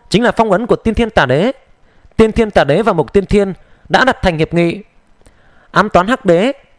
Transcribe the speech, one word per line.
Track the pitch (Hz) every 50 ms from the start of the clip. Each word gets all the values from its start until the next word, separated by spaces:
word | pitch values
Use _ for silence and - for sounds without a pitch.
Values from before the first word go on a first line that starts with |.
| _ -
chính | - 202
là | 240 214
phong | - - 226 220
ấn | 180 196 240
của | - -
Tiên | - - 226 208
Thiên | - 233 220
Tà | - 190 147
Đế. | 123 127 151 190 254 - - _ _ _ _ _ _ _ _ _ - -
Tiên | - 220 220
Thiên | - 233 226 208
Tà | - 185 151
Đế | 139 147 190
và | 226 226
Mục | 185 165 151 -
Tiên | - 202 190
Thiên | - - 208 202 190 165 - - _ - _ _ -
đã | - 180 254
đặt | 269 - -
thành | - 190 165 151
hiệp | 160 - 165
nghị. | 170 170 170 - 202 - _ _ _ _ _ _ _ _ - _ _ _ _ _ _ _ _
Ám | - 170 196 214
toán | - 175 180 208
Hắc | 262 254 -
Đế, | 185 165 170 214 269 277 - _ _ _